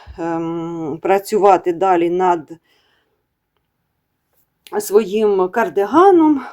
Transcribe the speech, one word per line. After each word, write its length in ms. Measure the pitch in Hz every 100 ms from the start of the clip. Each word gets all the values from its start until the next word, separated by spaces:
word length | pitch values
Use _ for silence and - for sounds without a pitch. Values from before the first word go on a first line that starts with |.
| - -
ем, 800 | 170 165 165 170 165 170 160 156
працювати 720 | 180 196 - 214 196 180 180
далі 360 | 165 190 175 170
над 420 | 180 185 175 139 165 _ _ _ _ _ _ _ _ _ _ _ _ _ _ _ _ _ _ _ _ - 196
своїм 720 | 202 202 196 208 214 196 180
кардиганом. 920 | 180 180 180 202 285 392 349 311 277 -